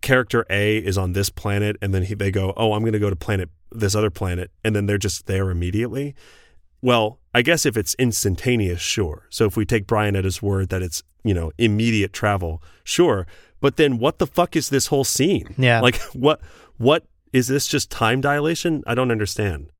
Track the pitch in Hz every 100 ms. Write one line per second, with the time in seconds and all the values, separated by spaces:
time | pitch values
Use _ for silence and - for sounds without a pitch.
0 | - 131 123 120 113 98 104 110 92 95
1 | 92 90 98 - 104 101 104 104 101 95
2 | 92 104 98 98 95 98 110 107 113 107
3 | 104 92 - 101 90 _ - 113 104 104
4 | 107 - 95 90 90 _ 110 104 101 104
5 | 98 - - 95 95 87 87 95 117 123
6 | 143 139 - - _ - _ _ 123 120
7 | 107 - _ 123 123 165 147 113 95 -
8 | 127 110 104 90 - 123 98 87 - -
9 | 90 71 _ - 110 104 107 117 101 110
10 | 104 101 95 92 101 95 95 95 90 -
11 | - _ 113 90 82 - 113 104 113 113
12 | 95 - 107 101 87 82 - - - -
13 | 175 104 87 - - - 139 - 151 123
14 | 127 - 160 - 175 165 139 135 - 139
15 | 131 - 147 190 - - 131 117 120 120
16 | - 135 135 151 - - - - 117 160
17 | - _ _ 127 123 139 - 147 - -
18 | 110 127 139 143 147 165 175 156 - 120
19 | 127 113 104 - 104 78 71 _